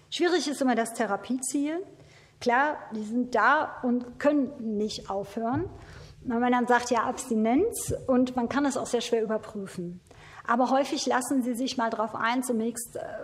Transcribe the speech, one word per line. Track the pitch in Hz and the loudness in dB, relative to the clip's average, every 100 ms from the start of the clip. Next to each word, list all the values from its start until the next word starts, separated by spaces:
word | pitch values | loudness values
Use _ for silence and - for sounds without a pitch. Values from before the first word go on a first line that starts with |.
| _ | _
Schwierig | - 349 349 285 | 0 2 2 0
ist | 277 | 0
immer | 262 226 | 2 2
das | 226 | 0
Therapieziel. | 233 214 196 - 254 - 294 285 330 392 - - - - _ | -2 -2 -2 -2 -4 -2 -2 -2 -4 -6 -16 -20 -20 -20 _
Klar, | 240 240 294 294 - | 2 4 4 0 -8
die | 220 | -8
sind | 214 240 247 226 | -4 -2 0 4
da | 226 294 294 - | 6 4 2 -4
und | 254 247 247 - | -2 0 -2 0
können | 285 294 254 - 220 208 | 2 4 0 -4 -4 -2
nicht | 214 - 220 | -2 -4 -6
aufhören. | 196 196 - 226 277 392 - - - - - - | -6 -6 -4 -2 -2 -4 -8 -18 -18 -18 -12 -2
Wenn | 233 | 0
man | 247 | 2
dann | 247 233 | 2 4
sagt, | 240 240 | 4 4
ja, | 233 | 0
Abstinenz, | 254 - - 220 220 262 453 - - - - | 0 -4 -2 2 4 4 2 -2 -4 -4 2
und | 247 254 254 | 4 4 0
man | 233 | -2
kann | 262 285 | 0 0
es | - | 0
auch | 208 | -2
sehr | 240 | -2
schwer | 226 233 | 0 0
überprüfen. | 214 220 - 208 190 - 175 180 - - - - - | 2 -2 -4 -10 -8 -8 -8 -10 -18 -20 -20 -14 -2
Aber | 240 247 | 2 4
häufig | 269 277 320 262 | 2 2 -2 0
lassen | 240 254 277 | 0 2 0
sie | 240 | 0
sich | 226 262 - | -2 -2 -2
mal | 226 | -2
drauf | 226 220 226 | -2 -4 0
ein, | 226 254 | 0 0
zunächst, | 254 233 226 233 - - | 0 0 0 -4 -10 -10
äh, | - - | -10 -6